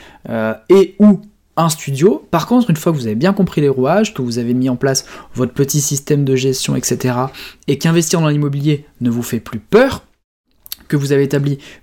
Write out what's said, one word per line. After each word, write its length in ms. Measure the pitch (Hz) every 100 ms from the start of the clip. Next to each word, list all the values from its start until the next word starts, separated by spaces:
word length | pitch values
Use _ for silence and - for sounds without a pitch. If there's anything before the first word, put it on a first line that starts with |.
| - - -
euh, 260 | 113 110 110 -
et 260 | 196 190 -
ou 200 | 208 190 - _ _ -
un 120 | 165
studio. 560 | 156 - 135 190 302 -
Par 160 | 165 -
contre, 240 | 247 -
une 60 | 156
fois 160 | 175
que 40 | 151
vous 100 | 113
avez 100 | 107
bien 160 | 180
compris 280 | 196 180 165
les 80 | 143
rouages, 460 | 127 131 196 214
que 80 | -
vous 160 | 123 117
avez 160 | 120
mis 140 | 123 131
en 80 | 123
place 300 | 139 135 - - -
votre 180 | 120 127
petit 280 | - 139 151
système 440 | 135 143 - 147
de 120 | 135 131
gestion, 400 | 135 131 - 135
et 80 |
cetera, 480 | - 123 127 120 131 - - - -
et 120 | 139
qu'investir 420 | 165 170 165 175
dans 80 | 156
l'immobilier 560 | 147 143 143 151 143 - _
ne 100 | 123
vous 140 | 117
fait 160 | 120 113
plus 180 | - 110
peur, 460 | - 208 262 - - _ _ _ _ _ - - -
que 80 | 147
vous 160 | 139
avez 100 | 139
établi 360 | 139 143 143 139 - -